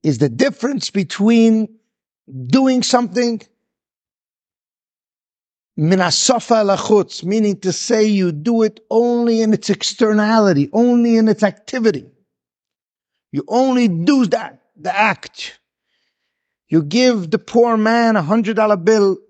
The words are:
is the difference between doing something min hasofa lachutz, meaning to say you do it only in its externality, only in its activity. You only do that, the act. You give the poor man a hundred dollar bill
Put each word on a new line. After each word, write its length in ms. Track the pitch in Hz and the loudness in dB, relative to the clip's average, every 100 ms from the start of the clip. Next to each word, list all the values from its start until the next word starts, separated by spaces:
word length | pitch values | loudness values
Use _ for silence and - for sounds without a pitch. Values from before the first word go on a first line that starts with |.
is 160 | 156 123 | -2 0
the 100 | 143 | -2
difference 600 | 117 269 - 247 269 - | 0 -2 -2 -6 -6 -6
between 760 | 202 170 - 208 233 226 220 214 _ _ _ _ _ _ 131 127 | -6 -6 -2 2 4 4 2 -2 _ _ _ _ _ _ -14 -2
doing 360 | 262 262 254 | 0 2 0
something 600 | - 247 247 190 240 226 - _ _ _ _ _ _ _ _ _ _ _ _ _ _ _ _ _ _ _ _ _ _ - | 0 0 0 -2 -4 -4 -12 _ _ _ _ _ _ _ _ _ _ _ _ _ _ _ _ _ _ _ _ _ _ -4
min 240 | 156 190 | 0 2
hasofa 640 | 175 - - 240 - 226 | 0 0 0 -2 0 0
lachutz, 640 | 202 190 - 214 185 - 170 | 2 -2 2 0 0 -6 -4
meaning 340 | 214 208 196 | -2 0 -2
to 140 | 185 | -4
say 320 | - - 226 214 | -6 -2 0 2
you 260 | 202 185 | 2 0
do 300 | 147 156 233 | -2 -2 0
it 180 | 214 214 _ | 0 -4 _
only 520 | 220 240 240 233 226 | 0 0 0 0 0
in 120 | 220 | 0
its 160 | 214 - | 0 -2
externality, 1000 | 196 - - 220 214 214 226 208 151 143 | -4 -4 -2 0 2 2 2 4 2 0
only 460 | 220 240 240 233 226 | 2 2 2 2 2
in 100 | 220 | 2
its 160 | 214 | 2
activity. 600 | 208 - - 262 220 147 101 _ _ _ _ _ _ _ _ _ _ _ _ | -2 -4 -10 -2 0 -2 -10 _ _ _ _ _ _ _ _ _ _ _ _
You 100 | 139 - | -10 -4
only 400 | 226 262 254 240 | 0 0 2 0
do 380 | 165 175 277 220 | 0 0 2 0
that, 340 | - 113 - _ _ | -2 -6 -16 _ _
the 180 | 165 196 | -8 -2
act. 640 | 214 185 - - - - _ _ _ _ _ _ _ _ _ _ _ | -2 -2 -10 -18 -18 -18 _ _ _ _ _ _ _ _ _ _ _
You 140 | 156 | -4
give 460 | 147 208 254 226 170 | -2 0 2 0 -4
the 100 | 165 | -6
poor 360 | - 233 240 226 | -2 0 2 2
man 400 | 214 233 233 214 | 0 0 0 0
a 60 | |
hundred 340 | 151 220 208 214 | 0 -2 -2 -2
dollar 220 | 214 208 | 0 0
bill 400 | 170 220 202 185 _ | 2 2 2 0 _